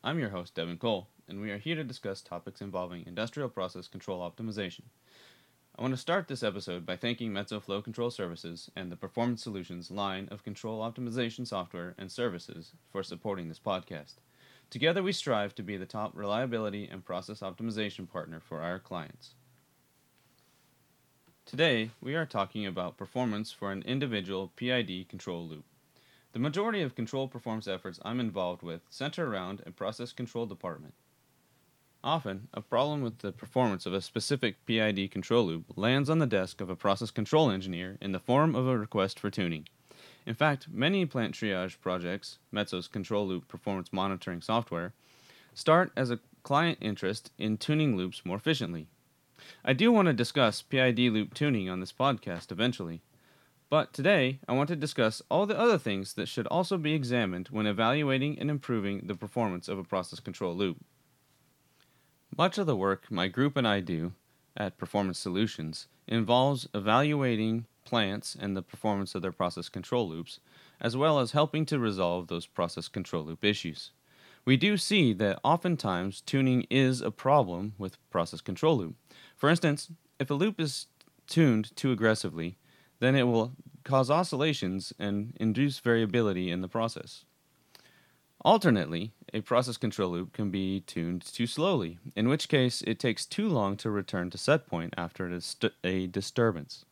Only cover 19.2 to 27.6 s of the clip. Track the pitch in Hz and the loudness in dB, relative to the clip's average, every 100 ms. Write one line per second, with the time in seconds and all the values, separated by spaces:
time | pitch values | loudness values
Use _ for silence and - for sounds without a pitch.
19.2 | - _ _ _ _ _ _ _ _ _ | -20 _ _ _ _ _ _ _ _ _
20.2 | _ _ _ _ _ _ _ _ _ _ | _ _ _ _ _ _ _ _ _ _
21.2 | _ _ - 131 165 120 110 - 127 160 | _ _ -12 2 4 4 0 -6 -6 -4
22.2 | 151 107 98 107 101 90 90 - 95 123 | -2 -2 -2 -4 -4 -4 -6 -8 -6 -2
23.2 | 123 104 107 - 101 98 92 131 139 107 | -2 -2 -6 -8 -6 -6 -4 -4 -2 -2
24.2 | 92 95 95 - 123 127 98 92 92 95 | -2 -4 -6 -6 -2 0 0 -6 -10 -12
25.2 | - 85 85 76 - _ _ _ _ _ | -8 -8 -8 -14 -18 _ _ _ _ _
26.2 | _ 117 139 156 220 208 143 - 113 135 | _ -4 -2 0 -2 0 -2 -4 -4 -4
27.2 | 131 123 117 110 | -4 -6 -6 -6